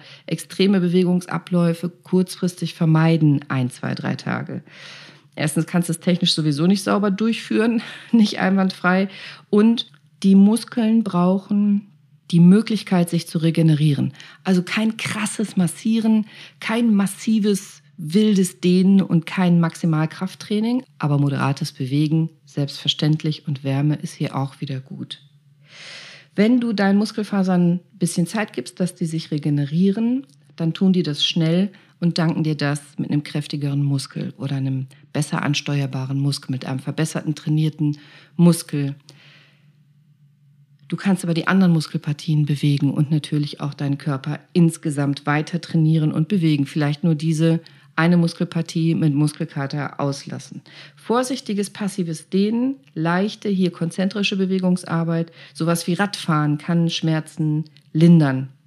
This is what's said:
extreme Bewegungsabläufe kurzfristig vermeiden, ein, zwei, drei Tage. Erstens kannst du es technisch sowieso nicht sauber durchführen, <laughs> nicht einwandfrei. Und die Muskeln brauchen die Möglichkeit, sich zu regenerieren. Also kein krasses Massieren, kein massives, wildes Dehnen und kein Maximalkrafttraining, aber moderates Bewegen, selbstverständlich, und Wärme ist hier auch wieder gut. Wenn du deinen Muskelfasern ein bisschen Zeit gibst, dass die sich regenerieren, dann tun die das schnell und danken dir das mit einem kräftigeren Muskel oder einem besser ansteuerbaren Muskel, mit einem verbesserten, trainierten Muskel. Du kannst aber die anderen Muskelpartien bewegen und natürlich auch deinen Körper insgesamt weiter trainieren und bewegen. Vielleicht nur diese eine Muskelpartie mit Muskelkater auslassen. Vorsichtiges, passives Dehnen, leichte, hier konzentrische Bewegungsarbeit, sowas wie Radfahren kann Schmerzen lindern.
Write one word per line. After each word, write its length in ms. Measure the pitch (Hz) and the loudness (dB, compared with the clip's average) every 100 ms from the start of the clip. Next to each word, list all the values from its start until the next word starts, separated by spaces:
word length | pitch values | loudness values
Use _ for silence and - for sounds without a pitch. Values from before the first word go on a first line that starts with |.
| - - - | -8 -20 -8
extreme 540 | 165 - - 190 196 | -8 -6 0 2 2
Bewegungsabläufe 1080 | 175 180 180 180 - 180 - 175 170 170 175 | 2 2 2 0 -2 -8 -2 0 2 0 -6
kurzfristig 880 | - - 185 185 - 180 - 165 | -12 -2 0 0 -4 -6 -4 -8
vermeiden, 640 | - 160 156 165 165 151 139 - | -2 2 4 4 4 4 2 -2
ein, 220 | 135 123 | -4 -4
zwei, 240 | - 131 | -4 -6
drei 220 | - 135 131 | -4 -6 -6
Tage. 460 | - 120 147 131 - - - - - - _ | -6 -6 -6 -12 -14 -20 -20 -20 -20 -20 _
Erstens 320 | - 151 170 156 | -6 -2 -2 -2
kannst 220 | 175 175 | -2 -2
du 40 | |
es 80 | 170 | -4
technisch 340 | 185 175 175 | -2 0 0
sowieso 320 | - 151 139 175 | 0 0 2 2
nicht 160 | 202 | 2
sauber 280 | 202 202 202 | 0 0 0
durchführen, 720 | 190 226 226 - 220 226 220 - - | 0 -2 -2 -2 0 0 0 -4 -14
<laughs> 160 | - | 0
nicht 260 | 233 214 - | 4 4 2
einwandfrei. 720 | 185 196 190 - 180 185 196 - - - _ | 0 2 0 0 0 2 0 -6 -18 -20 _
Und 420 | 208 226 233 - - _ _ | 4 4 2 -4 -14 _ _
die 120 | 196 | 6
Muskeln 720 | 196 202 226 - 247 220 226 | 8 6 4 -2 -2 2 2
brauchen 800 | 208 175 180 190 - 202 208 202 - _ _ _ - | 2 2 2 0 0 0 2 0 -2 _ _ _ 0
die 100 | 170 | 6
Möglichkeit, 680 | 175 202 226 214 - 180 175 | 8 6 4 -4 0 0 0
sich 180 | 170 - | -2 -4
zu 120 | 170 | -2
regenerieren. 760 | 165 160 160 147 151 131 131 - - - | 0 2 2 4 2 0 -2 -8 -20 -8
Also 180 | 185 180 | 0 0
kein 360 | 180 214 220 220 | 0 -2 -2 -4
krasses 580 | 135 214 208 - 202 190 | -6 -6 -6 -4 -2 0
Massieren, 720 | 170 - 220 226 220 220 208 - - - | -2 -2 -2 0 2 2 0 -10 -20 -10
kein 340 | - 233 240 | -4 0 2
massives, 880 | 202 190 - 233 220 208 196 - - _ - | 2 0 -2 -2 0 2 0 -4 -20 _ -14
wildes 600 | 151 196 214 196 185 - | -2 2 4 4 2 0
Dehnen 400 | 180 185 190 196 | 2 4 6 4
und 240 | - 170 | 4 0
kein 340 | - - 180 170 | 0 0 2 4
Maximalkrafttraining, 1300 | 165 - 170 156 156 - 185 - - 208 226 247 - - | 2 -2 -2 0 -2 -4 -10 -10 -6 -2 -2 -2 -6 -6
aber 200 | 147 143 | -2 2
moderates 540 | 143 135 135 139 156 | 0 0 -2 -2 -6
Bewegen, 560 | - 127 143 151 160 160 - | -6 -2 0 2 0 -2 -6
selbstverständlich, 1040 | _ - 143 - 147 - 151 156 160 147 - | _ -6 -6 -4 -6 0 0 2 -2 -4 -6
und 160 | 135 | -6
Wärme 320 | 139 135 151 147 | -2 0 0 0
ist 160 | 170 | -6
hier 240 | - 151 135 | -6 -6 -4
auch 240 | 135 - | -6 -8
wieder 200 | 139 131 | -10 -8
gut. 420 | 131 135 127 - _ _ _ _ _ - - - - - - | -10 -14 -14 -16 _ _ _ _ _ -20 -20 -20 -20 -20 -6
Wenn 260 | - 214 247 | 2 4 4
du 140 | 233 | 2
deinen 240 | 202 196 202 | 0 2 2
Muskelfasern 720 | 214 - 202 202 185 180 175 | 0 -4 -2 0 2 4 2
ein 80 | 175 - - | 2 -4 -4
bisschen 280 | 170 - 170 | -2 0 -2
Zeit 260 | 220 214 | -2 -4
gibst, 280 | - - - | -8 -10 -6
dass 140 | 175 | -6
die 120 | - 165 | -4 -6
sich 240 | 160 - | -6 -6
regenerieren, 960 | 147 151 143 139 165 196 208 233 262 - _ _ - | -4 -2 -2 0 0 2 2 -2 -2 -6 _ _ -6
dann 180 | 165 | -4
tun 180 | - 190 | 0 2
die 100 | 180 | 2
das 220 | 151 147 | 0 -2
schnell 460 | - 180 160 175 196 - _ _ | -2 0 2 2 0 -6 _ _
und 200 | 175 170 | -2 0
danken 260 | 165 - | 0 0
dir 100 | 156 | -2
das 280 | 143 143 147 - - | -2 -2 -4 -8 -10
mit 120 | - | -4
einem 120 | 147 | -4
kräftigeren 600 | 143 151 - 147 143 143 | -4 -6 -6 -6 -4 -2
Muskel 520 | 143 139 - - - - | 0 -2 -4 -10 -10 -8
oder 200 | 139 139 | -8 -4
einem 320 | 135 135 131 - - | -4 -4 -8 -14 -8
besser 280 | 143 156 165 | -6 -4 -4
ansteuerbaren 760 | 139 147 - 143 135 135 131 135 | -4 -4 -2 -4 -4 -6 -4 -2
Muskel, 340 | 143 139 - | -2 -4 -6
mit 140 | 131 - | -8 -6
einem 140 | 131 | -8
verbesserten, 540 | 143 143 160 - 160 | -6 -4 -4 -4 -6
trainierten 600 | 151 151 151 156 156 151 147 - - - - | -4 -2 0 0 0 -4 -4 -12 -20 -8 4
Muskel. 580 | 175 165 - 147 139 143 - - - - _ _ _ _ _ _ _ _ _ _ _ _ _ _ - | 4 4 -2 -6 -4 -8 -16 -20 -20 -20 _ _ _ _ _ _ _ _ _ _ _ _ _ _ -10
Du 80 | 170 | -4
kannst 280 | 196 180 | -2 -2
aber 100 | 170 | -2
die 140 | 165 - | -2 2
anderen 240 | 190 180 | 4 4
Muskelpartien 720 | 165 - 160 151 147 - 151 | 2 0 -6 -6 -6 -2 0
bewegen 480 | 147 139 147 143 139 | 0 0 0 2 0
und 180 | 151 147 | 0 0
natürlich 520 | 151 - 151 143 - | -2 -2 -4 -4 -6
auch 100 | 147 | -10
deinen 240 | - 143 143 | -6 -6 -4
Körper 420 | 156 135 151 143 _ | -4 -6 -6 -10 _
insgesamt 720 | 180 165 165 160 139 143 143 | 4 4 2 -4 -2 -2 -2
weiter 380 | - 147 156 170 | -2 -2 -2 -6
trainieren 500 | - 165 156 160 151 | -2 2 2 2 2
und 160 | - 160 | 0 0
bewegen. 380 | 202 160 147 135 | 0 2 0 0
Vielleicht 360 | 160 147 147 | -2 -2 0
nur 120 | 170 | 0
diese 460 | 151 160 156 165 165 - - - - | 0 0 2 2 0 -4 -20 -8 0
eine 220 | 165 175 | 2 4
Muskelpartie 760 | 170 - 175 170 165 170 165 | 2 -2 -6 -6 -6 -2 0
mit 200 | 156 156 | 2 2
Muskelkater 840 | 143 147 - 156 151 135 147 135 - | 2 0 -2 -8 -8 -8 -6 -8 -4
auslassen. 640 | 143 135 - 127 - - - - - | -4 -6 -10 -14 -14 -18 -20 -20 -20
Vorsichtiges, 760 | _ - 233 254 254 - 202 196 | _ -2 -2 -2 -6 -4 -4 -4
passives 580 | - 196 - 170 160 - | -6 -6 -4 -6 -8 -4
Dehnen, 480 | 190 208 233 262 269 _ | 0 0 0 -2 -4 _
leichte, 540 | - 165 180 208 - 208 | -4 0 0 -2 -4 -4
hier 240 | 190 175 | 0 0
konzentrische 640 | - 165 - 190 208 196 190 | -2 -6 -2 -4 -2 -2 -2
Bewegungsarbeit, 960 | 185 190 185 180 - 170 165 165 165 - - | -2 0 0 0 -2 -4 -2 -2 -4 -10 -16
sowas 320 | - 165 170 - | -4 -2 -2 -2
wie 80 | |
Radfahren 640 | 175 202 - - 151 151 147 | -2 -2 -4 -2 0 2 -2
kann 320 | - 170 165 | 0 0 0
Schmerzen 720 | - 160 156 156 - 156 151 156 _ _ | 0 -2 -2 -4 -4 -2 -2 -4 _ _
lindern. 580 | 156 170 170 139 131 135 - | 4 8 8 6 0 -6 -14